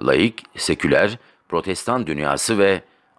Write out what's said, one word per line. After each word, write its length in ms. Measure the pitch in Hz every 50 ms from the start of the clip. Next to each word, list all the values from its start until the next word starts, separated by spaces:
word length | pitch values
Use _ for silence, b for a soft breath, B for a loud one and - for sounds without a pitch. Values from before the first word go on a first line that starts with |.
Laik, 420 | - 67 67 71 98 117 - - - - -
seküler, 640 | - - - 80 - - 80 69 76 92 104 113 - b b b b b b
Protestan 580 | 87 82 78 92 92 - - 117 120 127 113 -
dünyası 500 | 78 73 76 71 71 71 - - 113 98
ve 240 | 98 98 95 85 - b b b b b b